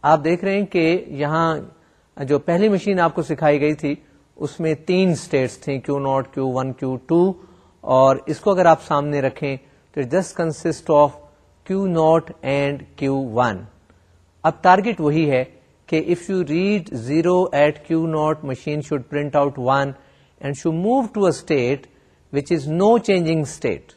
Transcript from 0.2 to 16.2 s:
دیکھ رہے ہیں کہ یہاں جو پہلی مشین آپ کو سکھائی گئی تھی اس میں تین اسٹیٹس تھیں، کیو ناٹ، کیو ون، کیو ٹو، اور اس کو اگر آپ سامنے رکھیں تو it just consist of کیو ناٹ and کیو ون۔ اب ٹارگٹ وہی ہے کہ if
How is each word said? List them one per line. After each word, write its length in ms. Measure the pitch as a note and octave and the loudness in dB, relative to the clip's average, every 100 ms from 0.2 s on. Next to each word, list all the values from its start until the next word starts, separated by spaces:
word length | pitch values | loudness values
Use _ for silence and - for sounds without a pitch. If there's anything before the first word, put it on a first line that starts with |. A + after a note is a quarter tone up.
دیکھ 200 | D3+ F3 | 2 -2
رہے 140 | F#3+ G3 | -2 -2
ہیں 80 | G3 | -2
کہ 380 | F3+ D#3+ F3+ - | 0 0 0 -4
یہاں 500 | C#3+ D3 D#3+ E3 D3+ - _ _ _ _ - | -6 -2 0 0 -2 -8 _ _ _ _ -12
جو 220 | C3+ C#3+ | -2 -2
پہلی 300 | - F3 G#3+ | 0 2 2
مشین 320 | G3 - F#3+ | 2 0 0
آپ 140 | E3+ | 0
کو 80 | D#3+ | 0
سکھائی 380 | D3+ D3 D#3 D3 | -4 0 2 2
گئی 140 | D3 | 0
تھی 200 | D3+ D3 D3 _ _ _ - | -2 -4 -6 _ _ _ -12
اس 240 | D3 - | -12 -6
میں 140 | D#3+ | -4
تین 360 | D#3 - F#3 F#3+ | -4 -2 2 2
اسٹیٹس 480 | D#3 - C#3+ B2+ - | 0 -2 -2 -2 -4
تھیں، 220 | - C3+ | -8 -8
کیو 180 | - C#3+ | -4 -4
ناٹ، 360 | C#3 C3+ C3 | -2 -2 -4
کیو 160 | - C3 | -6 -4
ون، 220 | B2+ C3 | -2 -4
کیو 240 | B2 C3+ B2+ | -6 -6 -6
ٹو، 360 | - E3 F#3 F3+ - - _ _ | 0 2 2 0 -14 -20 _ _
اور 360 | - C3 C3+ C3+ - | 0 4 6 4 -2
اس 140 | D#3 | -4
کو 100 | - | 0
اگر 160 | F#3 E3+ | 4 4
آپ 160 | D#3+ | 4
سامنے 380 | - D3 D3 D3 | 2 -2 0 -2
رکھیں 360 | C3+ - C#3+ C3+ _ _ _ | -2 -4 -8 -8 _ _ _
تو 80 | - | -8
it 60 | B2+ | -2
just 380 | E3 F#3 - | -2 -4 -4
consist 560 | E3 D3+ E3+ D#3 - D3+ | -4 -4 -4 -6 2 4
of 80 | D3 - - _ _ _ | 4 2 -20 _ _ _
کیو 220 | - F#3+ G3 | -6 -4 0
ناٹ 460 | E3+ D#3+ E3 D#3 - C3 | 2 4 4 0 -10 -4
and 300 | C#3 C#3 C#3 - - | -2 -2 -4 -12 -6
کیو 240 | C#3 C3+ | -2 -2
ون۔ 360 | C3 A2 B2 F#2+ - _ _ _ _ _ _ _ | -2 0 0 -2 -12 _ _ _ _ _ _ _
اب 100 | D#3+ D#3+ | -4 2
ٹارگٹ 380 | F3+ F#3 G#3 G3+ | 4 4 4 -2
وہی 300 | D3+ D#3 D3+ | 0 2 2
ہے 140 | C3 B2+ - _ _ - | 0 -2 -10 _ _ -4
کہ 180 | D#3+ D#3+ | -4 0
if 260 | F3 | -4